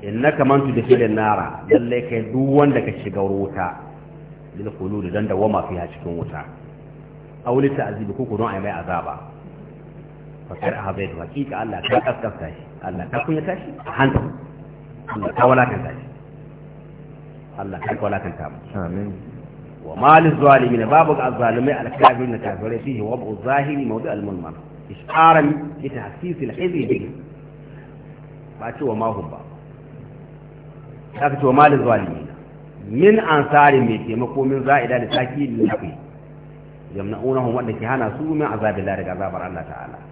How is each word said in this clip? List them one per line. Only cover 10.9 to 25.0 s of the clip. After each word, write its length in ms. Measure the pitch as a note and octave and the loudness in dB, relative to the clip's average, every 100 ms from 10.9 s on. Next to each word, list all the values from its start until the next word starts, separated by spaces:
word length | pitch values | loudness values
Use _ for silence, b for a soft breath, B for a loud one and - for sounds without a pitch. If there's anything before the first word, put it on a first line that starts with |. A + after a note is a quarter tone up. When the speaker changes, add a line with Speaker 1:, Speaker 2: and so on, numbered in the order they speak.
| F#2+ F#2+ E2 | -4 -6 -8
Speaker 1:
hakika 400 | E2 C#3+ C3+ G2+ | -10 -8 -6 -6
Allah 240 | A2 F#2+ | -6 -6
ka 160 | E2+ G#2 | 0 0
kaskasta 560 | C3 A2+ A2+ - D#2+ D#2 | 0 -4 -6 -8 -12 -12
shi, 80 | - - F#2+ | -18 -12 -10
Allah 160 | F2+ F2 | -8 -6
ka 80 | B2 - | -6 -2
kunyata 240 | D#3 D#3+ E3 | -4 -4 -8
shi 80 | - - | -10 -14
a 80 | - | -10
hanta. 320 | - C3+ - - - - - - - - - - | 0 2 2 -2 -10 -16 -18 -20 -20 -20 -18 -10
Allah 160 | - G2+ - | -6 -6 2
ka 80 | |
walakanta 480 | B2 B2+ A#2+ G2+ - | 4 6 4 0 -8
shi. 160 | - - - - - - - - - - - - - - - - - | -10 -16 -18 -20 -20 -20 -20 -20 -20 -20 -20 -20 -20 -20 -20 -18 -12
Allah 240 | G2 F#2+ | -10 -8
ka 160 | - - | -6 -2
walakanta 480 | G#2 G2 F#2+ D#2 D2 | -2 -2 -6 -8 -12
mu. 80 | - - G2+ | -12 -10 -8
Speaker 2:
Amin. 320 | E2+ F#2 G2+ F#2 - - - - - - | -6 -6 -8 -10 -14 -16 -18 -18 -20 -16
Speaker 1:
وما 400 | - - C3 D#3 | -14 2 8 8
للظالمين، 680 | E3 B2 C#3+ C3+ B2 A#2 A2 | 8 6 8 8 6 2 4
babu 240 | D3 D#3 C#3 | 4 6 2
ga 80 | B2+ | 0
azzalimai, 400 | B2 A#2+ A2+ C3 | 0 0 2 0
الكافرين، 640 | C3+ A#2 C#3+ B2 B2 B2+ A2 | -2 -6 4 4 4 -2 -4
kafirai, 360 | G#2+ F#2+ G#2+ A#2 | -6 -6 -6 -6
فيه 180 | A#2+ B2 | -6 -6
وضع 260 | G#2 B2 G#2 | -4 -6 -6
الظاهر 480 | G2+ B2 C#3 C#3+ C#3+ | -6 0 0 0 -2
موضع 360 | B2 A2 - | -2 -4 -4
المنمر، 400 | G#2 G2+ F#2 E2 D#2+ - - - | -6 -6 -8 -10 -14 -18 -20 -18
إشعارا 600 | - | -18